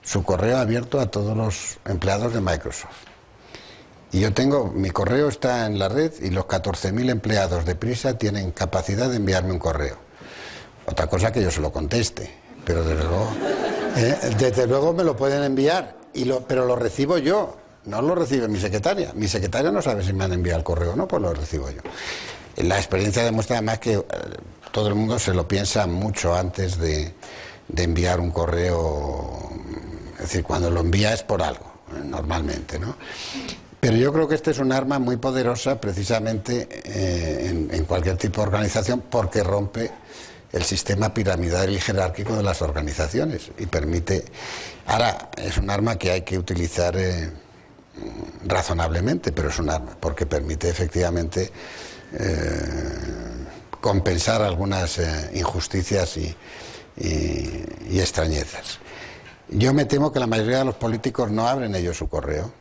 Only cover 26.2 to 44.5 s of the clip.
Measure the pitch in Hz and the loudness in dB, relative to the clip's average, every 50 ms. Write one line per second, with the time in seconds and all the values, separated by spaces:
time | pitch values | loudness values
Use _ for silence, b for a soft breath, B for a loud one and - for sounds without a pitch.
26.2 | - 87 85 90 92 92 - - 95 90 92 85 82 80 78 76 76 82 - B | 0 2 2 2 2 0 -2 -2 -2 -2 0 0 0 0 0 0 -2 -4 -8 B
27.2 | B B B B B B B B B - - - 87 82 82 82 87 87 90 87 | B B B B B B B B B -6 -2 0 2 2 2 2 4 2 2 2
28.2 | 87 87 82 85 85 82 82 85 87 90 87 85 82 80 76 76 87 - 71 71 | 0 0 0 0 0 0 2 2 2 2 2 2 2 0 0 -2 -2 -4 -4 -4
29.2 | 69 65 64 64 - - - - - - - - - - - - - - - - | -6 -6 -8 -10 -10 -10 -10 -10 -10 -10 -10 -10 -10 -12 -12 -12 -14 -14 -10 -8
30.2 | - 85 - 92 82 - 90 92 90 85 85 85 82 85 87 98 104 104 113 113 | -6 -2 -2 -2 0 0 0 0 2 2 2 2 2 4 4 4 4 4 2 0
31.2 | - - 113 90 82 76 65 - - - - - - - 82 71 73 71 69 73 | 0 -2 0 0 0 0 -2 -6 -12 -18 -20 -20 -16 -12 -10 -10 -8 -6 -6 -4
32.2 | 78 73 82 82 78 73 69 71 65 - - 73 87 107 143 B B B B B | -2 -2 -2 -2 -2 -2 -4 -6 -8 -8 -6 -6 -6 -6 -8 B B B B B
33.2 | B B B 269 262 B B B B - - - - 123 110 113 123 143 143 160 | B B B -8 -8 B B B B -20 -4 0 2 4 6 6 6 6 4 4
34.2 | 160 143 156 151 156 160 147 123 139 131 131 135 131 131 143 139 127 123 123 113 | 4 4 2 2 2 0 0 2 2 2 2 2 2 2 0 2 2 2 0 0
35.2 | 113 135 131 131 123 120 123 113 - 135 131 113 - 104 92 92 101 92 117 113 | 0 0 2 2 2 2 0 2 0 0 0 0 0 -2 -2 -2 0 2 2 2
36.2 | 107 113 113 107 98 - 123 123 - - - - - - - - 95 90 90 87 | 2 0 -2 -2 -2 0 -2 -2 -2 -4 -10 -14 -12 -6 -4 -2 0 0 0 0
37.2 | 82 80 76 65 67 90 87 82 78 - - 85 78 - 90 92 82 95 92 90 | 0 -2 -2 -2 -2 -2 0 -2 -2 -2 0 -2 0 0 0 2 2 2 0 2
38.2 | - 104 90 110 104 101 95 104 107 98 - 113 101 98 120 127 - - - 123 | 0 -2 0 0 0 2 2 2 2 2 2 0 2 2 0 0 0 0 0 0
39.2 | 104 90 - 110 98 90 98 101 101 101 - 117 117 - - - B B B B | 0 2 2 2 2 2 2 0 0 -2 -4 -4 -6 -6 -6 -12 B B B B
40.2 | B B B B B B - - 87 - 98 92 - - 101 98 107 104 - 120 | B B B B B B -2 -2 0 0 0 -2 0 0 2 2 2 2 2 2
41.2 | 104 95 92 85 87 85 85 90 95 95 101 95 - - 101 98 92 90 85 - | 2 2 2 2 2 2 2 2 2 2 2 0 0 0 2 2 2 0 0 -4
42.2 | 101 110 117 110 101 98 82 - 87 76 73 78 76 76 69 - 80 76 80 120 | -4 -2 0 0 2 0 0 0 0 -2 0 -2 -2 -4 -2 -2 -2 0 2 0
43.2 | 151 160 147 - - - - - 110 87 - 85 73 78 85 87 82 - 98 87 | 0 0 -2 -4 -8 -12 -10 -8 -6 -2 0 0 0 2 0 0 0 0 0 0
44.2 | - - B B B B | -2 -6 B B B B